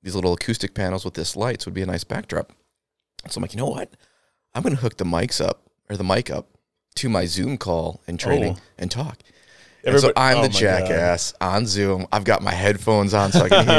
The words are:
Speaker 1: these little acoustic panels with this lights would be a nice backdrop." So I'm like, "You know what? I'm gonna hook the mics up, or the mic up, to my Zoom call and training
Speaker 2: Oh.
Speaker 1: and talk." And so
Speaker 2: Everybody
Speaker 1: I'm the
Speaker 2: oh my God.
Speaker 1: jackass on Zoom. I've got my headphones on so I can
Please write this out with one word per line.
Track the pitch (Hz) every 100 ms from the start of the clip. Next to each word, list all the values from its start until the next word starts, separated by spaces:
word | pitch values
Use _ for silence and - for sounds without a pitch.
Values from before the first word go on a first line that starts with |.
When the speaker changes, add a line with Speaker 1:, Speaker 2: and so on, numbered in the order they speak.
Speaker 1:
these | 95 95
little | 90
acoustic | 87 - 113 98
panels | - 95 95
with | 95 87
this | - -
lights | 113 120 -
would | 92
be |
a | 92
nice | 90 -
backdrop." | - 107 - - _ _ _ _ _ _ _ -
So | -
I'm |
like, | -
"You | 104
know | 135
what? | - - _ _ _ _ _ _ 117
I'm |
gonna | - 139
hook | 117 -
the | 90
mics | 85 95 - -
up, | - _ _ _
or | 104
the | 95
mic | 95 -
up, | 71 - _ _ _ _ -
to | 131
my | 104 90
Zoom | 87 92 143
call | 98 85 80 - -
and | 85
training | - 143 87 90
Speaker 2:
Oh. | - -
Speaker 1:
and | 90
talk." | 113 - 120 _ _ _ - - _ -
And | 139
so | 139
Speaker 2:
Everybody | - 131
Speaker 1:
I'm | 123
the |
Speaker 2:
oh |
my | 113
God. | 98 107 92 80
Speaker 1:
jackass | 82 87 87 - -
on | 92 98 113
Zoom. | 101 98 95 92
I've | 107
got | 98 107
my | 98
headphones | 90 101 104 - 107 101
on | 104 98
so | 175
I | -
can | 196 -